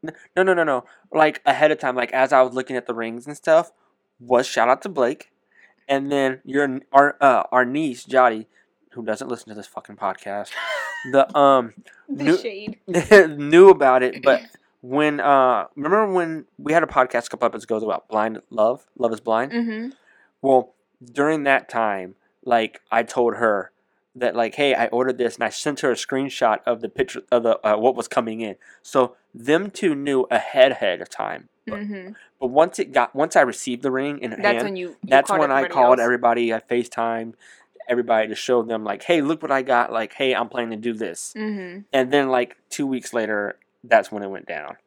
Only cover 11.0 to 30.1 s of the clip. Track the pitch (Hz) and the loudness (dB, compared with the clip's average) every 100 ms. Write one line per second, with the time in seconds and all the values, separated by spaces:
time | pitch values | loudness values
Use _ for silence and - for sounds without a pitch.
11 | 131 135 135 147 143 135 117 - - _ | 0 2 2 4 6 4 0 -12 -20 _
12 | _ 277 285 370 233 202 214 - - 170 | _ -4 0 0 -2 -10 -14 -16 -4 -4
13 | 160 208 160 147 147 165 190 165 139 127 | 8 8 8 2 4 10 10 10 6 4
14 | 127 123 139 120 117 _ _ _ 123 135 | 2 0 2 2 0 _ _ _ -6 0
15 | 151 147 143 139 127 117 87 - 147 202 | 0 0 2 4 4 2 -4 -8 0 0
16 | 214 185 165 160 131 _ 147 160 160 147 | 2 0 -2 -8 -14 _ 0 0 2 0
17 | 127 117 - 110 117 113 - 110 110 90 | 0 0 -6 -2 -2 -4 -6 -4 -2 -6
18 | _ 110 110 110 _ 113 110 135 _ - | _ -2 -2 -4 _ 0 0 0 _ -6
19 | 117 107 - 110 135 233 233 220 233 - | -4 -4 -2 -2 -2 -4 -6 -8 -12 -16
20 | _ _ _ _ 135 131 123 _ _ _ | _ _ _ _ 2 2 2 _ _ _
21 | 123 120 147 156 139 135 - 117 110 98 | -16 -2 0 0 2 0 0 -4 -2 -4
22 | 92 95 _ _ - 117 110 - _ 113 | -10 -18 _ _ 0 0 0 -8 _ -2
23 | 117 - 120 107 117 101 92 _ _ _ | -2 0 -2 2 0 0 -4 _ _ _
24 | _ 127 123 98 117 - 143 120 117 120 | _ -6 -4 -2 -4 -2 0 0 0 -2
25 | 131 120 120 - 117 - 151 139 139 113 | -2 -2 -4 -4 -6 -4 -8 -4 -4 -4
26 | - 135 139 - 120 107 - 117 107 - | -4 -6 -6 -2 -2 0 -4 -6 -6 -6
27 | 127 - - 123 117 110 107 107 120 123 | -6 -6 -2 0 0 0 0 2 2 0
28 | 113 - 113 110 113 95 _ _ - 143 | -4 -4 -4 -8 -8 -10 _ _ -4 0
29 | 123 - _ - 117 160 202 - 196 143 | 0 -2 _ -14 0 0 0 -4 -2 -2
30 | 143 | -2